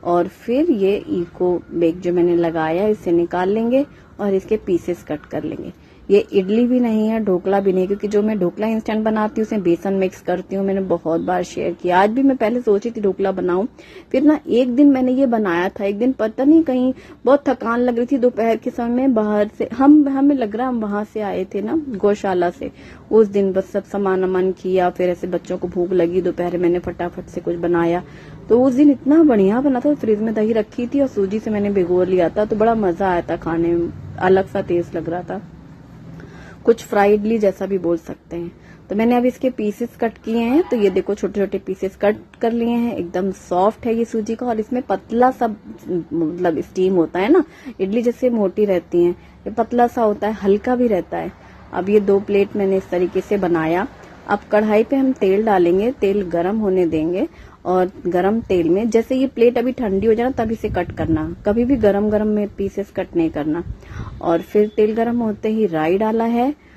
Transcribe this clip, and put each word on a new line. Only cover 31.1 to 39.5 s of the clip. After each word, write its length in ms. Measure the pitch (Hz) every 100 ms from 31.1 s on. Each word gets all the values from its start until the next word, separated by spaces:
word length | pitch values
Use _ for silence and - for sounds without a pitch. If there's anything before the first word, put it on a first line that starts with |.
| - 196 214
से 120 | 220
मैंने 200 | 208 202
भिगो 300 | 202 175 180
लिया 240 | 180 185 165
था, 160 | -
तो 120 | 214 214
बड़ा 180 | 220 226
मजा 340 | 196 170 196
आया 120 | 175
था 140 | - 165
खाने 360 | 165 165 170
में, 180 | 170 170 - - -
अलग 300 | 185 190 196
सा 120 | 202
taste 320 | 196 175 170
लग 140 | 175 156
रहा 120 | 175
था, 180 | 175 185 - - - - - - - - - - - -
कुछ 180 | - 233
फ्राई 300 | - 202 202
इडली 220 | 214 208 226
जैसा 280 | 208 190 190
भी 100 | 196
बोल 180 | 170 170
सकते 380 | - - - 170
हैं। 140 | 175 - - - -
तो 80 | 202
मैंने 200 | 226 240
अब 80 |
इसके 260 | 247 - 262